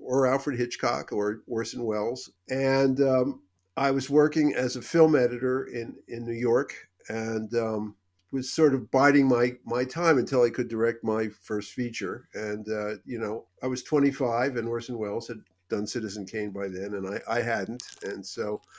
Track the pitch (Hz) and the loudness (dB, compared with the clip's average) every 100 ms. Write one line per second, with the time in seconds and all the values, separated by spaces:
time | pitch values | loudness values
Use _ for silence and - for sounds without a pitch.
0 | 131 131 131 135 143 123 120 - 123 131 | -2 2 2 2 -2 -4 -4 -2 -2 -2
1 | 147 107 104 113 - 113 110 123 113 107 | -4 -2 -2 -2 -6 -6 -6 -6 -4 -2
2 | 110 131 - _ - 131 135 135 135 131 | -2 -6 -12 _ -6 0 2 4 4 4
3 | 135 131 131 - _ _ _ - 139 135 | 4 4 2 -4 _ _ _ -2 0 0
4 | 135 147 151 156 147 - 127 127 - 170 | 2 4 4 4 2 2 -2 -4 -2 6
5 | 160 147 123 120 127 131 135 123 117 - | 6 8 4 2 0 -2 -2 -8 -8 -12
6 | - 117 117 117 120 123 143 - - _ | -12 -10 -6 -2 2 2 2 -8 -20 _
7 | - 110 113 113 107 117 113 107 107 - | -8 -6 -4 -4 -2 -2 0 -2 -6 -10
8 | _ _ _ 135 127 - 151 131 110 131 | _ _ _ -6 -4 4 4 4 2 4
9 | 143 143 135 120 123 120 117 120 127 165 | 6 6 6 4 2 0 -4 -2 -2 0
10 | 175 143 117 131 120 117 117 113 117 117 | 4 4 4 4 4 2 -4 0 -2 0
11 | 110 107 110 - - 107 104 - 120 113 | -2 -2 -2 -6 -6 -6 -6 -6 -6 -6
12 | 90 113 _ 101 107 107 104 107 107 107 | -8 -8 _ -8 -6 -6 -4 -4 -4 -6
13 | - 117 107 113 - _ 131 127 - 151 | -8 -6 -4 -6 -10 _ -6 -6 0 4
14 | 143 135 127 117 135 123 117 117 113 117 | 4 2 0 0 0 -2 -4 -6 -6 -8
15 | 104 110 113 110 - _ - 107 110 120 | -4 -6 -8 -14 -16 _ -6 -6 -4 -6
16 | 107 104 95 110 104 95 98 92 101 104 | -6 -8 -8 -6 -6 -6 -8 -8 -8 -6
17 | 95 107 - 110 117 110 95 123 - - | -6 -8 -4 -4 -2 -4 -4 -8 -12 -12
18 | 98 101 - - 107 104 _ | -10 -10 -12 -8 -6 -8 _